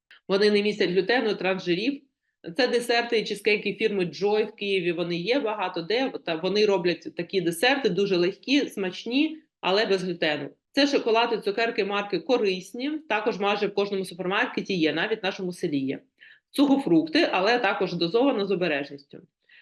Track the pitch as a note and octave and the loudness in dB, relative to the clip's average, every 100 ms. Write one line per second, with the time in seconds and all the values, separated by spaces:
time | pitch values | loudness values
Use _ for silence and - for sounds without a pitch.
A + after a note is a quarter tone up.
0 | _ - - G3 G#3 G#3 G#3 G#3 F#3 F#3 | _ -14 -2 2 4 4 2 0 2 2
1 | F3+ B3 A3 F#3+ F#3 F#3 F3 E3+ A#3 C#4 | 2 2 0 0 -2 -2 -2 -2 -2 -4
2 | _ _ _ _ - E3+ B3 A#3+ A#3+ A#3 | _ _ _ _ -6 0 2 2 2 0
3 | A#3 A3+ - G3+ G#3+ G#3 G3+ - A3 G3+ | 2 0 -2 -2 0 0 -2 -2 0 0
4 | F3 C#3+ G3+ G#3+ G#3+ - G3+ F#3+ F3 E3+ | -2 -2 0 0 0 -4 -2 0 0 -2
5 | F3 E3+ F#3 C#4 A3 G#3+ F#3 F3+ E3+ A3+ | -2 -2 0 0 -2 -4 -4 -4 -2 -2
6 | C4 - - D#3+ F#3 G#3 G#3 G3 F3 E3 | -2 -4 -6 -4 0 2 2 2 0 -2
7 | E3 - E3+ G3 E3+ E3+ B3 C4+ A3 F3 | -6 -10 -4 -2 -2 2 2 2 2 2
8 | G3+ F3 F3 F#3+ - C#4 - - F#3 F#3 | 2 2 0 -2 0 0 0 -4 -6 -6
9 | A3+ C4 D#4 - _ _ F3 G3 A3 F#3+ | -2 0 0 -4 _ _ 0 2 2 0
10 | F3+ E3 D#3+ D3 C#3 - _ - C#4 C#4+ | -2 -2 0 -2 -6 -14 _ 0 2 2
11 | A#3+ A3 A#3+ G#3+ G#3 G3+ A#3 - G3 G3+ | 2 2 2 0 -2 -2 -2 -2 -2 -2
12 | G3+ E3 - B3 G#3 F#3 - A#3+ C#4 D4+ | -2 -2 0 2 2 -2 -6 -6 -4 -4
13 | - G#3+ A#3+ F3+ G3+ G#3 G3+ G3+ G3+ G3 | -2 -2 0 0 0 0 0 -2 -2 -2
14 | F#3 E3+ F3+ G3+ B3+ - - F#3 D3+ D#3 | -6 -6 -2 -2 -2 -4 -4 0 0 0
15 | G#3+ A3 F#3 G3+ F3+ F3 F3 C#3+ C3+ - | -2 -2 -2 -4 -6 -4 -4 -2 -2 -6
16 | - _ - - _ - C#4 C4+ - E3 | -12 _ -20 -20 _ 0 4 4 4 4
17 | - D4 - F#3+ G3 A#3+ G3 G#3 F#3 F3 | 4 2 2 2 2 2 2 0 -2 -2
18 | E3+ A#3 C#4 A3+ G3 F3+ F3 C#3+ C#3+ C#3+ | 0 2 2 2 0 0 0 -2 -4 -12
19 | _ - F3+ _ _ - | _ -20 -20 _ _ -20